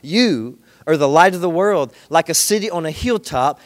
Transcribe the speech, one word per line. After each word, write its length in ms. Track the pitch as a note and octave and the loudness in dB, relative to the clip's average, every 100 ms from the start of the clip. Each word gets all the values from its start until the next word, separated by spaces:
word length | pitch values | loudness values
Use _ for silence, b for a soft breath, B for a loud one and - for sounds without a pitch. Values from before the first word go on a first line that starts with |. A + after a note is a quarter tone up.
"You 560 | C#3+ G3+ B3 C3 A#2 - b b - | -4 0 2 0 -6 -14 b b -2
are 100 | D#3+ | 0
the 100 | C#3 | 4
light 260 | D#3 F#3 | 6 4
of 80 | F3+ | 2
the 80 | F3 | -4
world, 420 | E3 G3+ F#3 C3 B B | 0 0 0 -2 B B
like 180 | D#3+ E3 | 0 0
a 40 | D#3+ | -2
city 340 | - G#3 G3+ | 0 -2 -2
on 160 | F3 D#3+ | -6 -8
a 60 | |
hilltop 680 | D3+ B3 A3 - C3+ C3+ C#3+ | -6 -4 -4 -4 -2 -2 -4